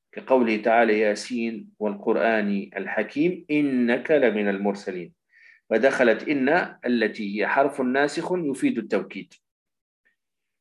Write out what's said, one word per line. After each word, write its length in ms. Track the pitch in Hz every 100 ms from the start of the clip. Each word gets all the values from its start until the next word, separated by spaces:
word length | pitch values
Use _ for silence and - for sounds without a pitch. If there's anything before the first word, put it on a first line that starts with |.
| _
كقوله 460 | 101 - 131 113 107
تعالى: 420 | 113 113 113 107
"ياسين 680 | 107 104 - 123 113 110 - -
والقرآن 880 | 104 101 120 107 110 110 101 98 - 98
الحكيم 680 | 95 - 104 139 170 180 -
إنك 600 | 147 143 127 117 120 -
لمن 380 | 147 123 104 104
المرسلين"، 640 | 98 101 - - 90 85 _ _ _ - _ -
فدخلت 580 | 110 135 131 120 107 -
إن 500 | 143 131 175 190 - 127
التي 540 | 120 107 107 101 104
هي 60 | 98
حرف 340 | 135 143 139
ناسخ 500 | 127 135 143 170 170 185
يفيد 420 | 147 131 143 120
التوكيد. 560 | 104 98 92 98 - - _ _ _ _ _ _ _ _ _ _ _ _